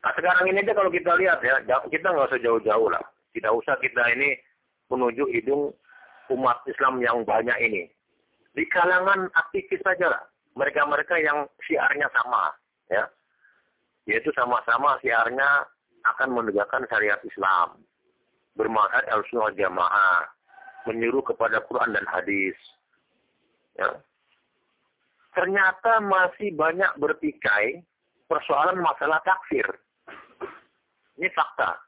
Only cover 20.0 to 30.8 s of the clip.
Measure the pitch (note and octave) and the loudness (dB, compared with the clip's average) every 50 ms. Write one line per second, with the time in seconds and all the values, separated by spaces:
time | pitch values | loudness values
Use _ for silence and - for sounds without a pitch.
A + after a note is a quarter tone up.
20 | G2 F#2+ F2+ F2 D#2 - - _ _ _ - - - - - - - A2+ A2 A2+ | 4 4 4 2 0 -2 -12 _ _ _ -20 -20 -20 -20 -20 -12 -8 -6 -4 -2
21 | A2+ A#2 B2 C3+ C3+ - A2 - A#2 A2+ A2 A2 - - A#2 B2 A2+ A#2 G#2 G2+ | -2 0 0 0 -2 -2 -2 -2 0 0 0 -2 -4 -4 -2 -2 -2 0 -2 -4
22 | G2 - D#2+ F#2 F2+ G2 G2+ G2+ F#2+ F#2 E2+ - - - _ _ _ _ _ _ | -4 -4 -4 -4 -4 -2 -2 -2 -2 -4 -6 -8 -18 -20 _ _ _ _ _ _
23 | _ _ _ _ _ _ _ _ _ _ _ _ _ _ _ - F#2 - - - | _ _ _ _ _ _ _ _ _ _ _ _ _ _ _ -4 -4 -4 -4 -6
24 | _ _ _ _ _ _ _ _ _ _ _ _ _ _ _ _ _ _ _ _ | _ _ _ _ _ _ _ _ _ _ _ _ _ _ _ _ _ _ _ _
25 | _ _ _ _ _ _ _ F#3 F3+ F#3 G3 G3+ G3 F#3+ F#3 - - A3+ A3+ A3+ | _ _ _ _ _ _ _ -2 -2 0 2 2 2 2 2 0 2 2 2 4
26 | G#3 G3+ G3 F#3 F#3 F3+ - - G#3 G3+ F3 D3 D3+ D#3+ E3 F3+ G3 - - - | 2 2 2 4 2 2 0 -4 -6 -6 -2 0 0 0 2 2 0 -2 0 -2
27 | C#3+ D3 D#3 - - D3+ - - - A#2+ G#2 G#2 G#2 A#2 C3+ - - _ _ _ | -2 -2 -2 -2 -4 -6 -6 -4 -2 0 0 2 0 0 -2 -6 -14 _ _ _
28 | _ _ _ _ _ _ E3 D3+ - - D3+ C#3+ D3+ F3 F#3 F#3+ F3 D#3+ C3+ - | _ _ _ _ _ _ -4 -4 0 0 0 2 2 2 0 0 0 -2 -2 0
29 | C#3+ D3+ D#3 D#3+ - F#3 F#3+ - - - D#3+ C3 - - F#2 - _ _ _ _ | -2 0 0 0 2 0 0 0 -2 -4 -2 -2 -2 -2 -6 -10 _ _ _ _
30 | _ - - - - _ - _ - - - - _ _ _ _ | _ -20 -20 -20 -20 _ -16 _ -14 -14 -14 -20 _ _ _ _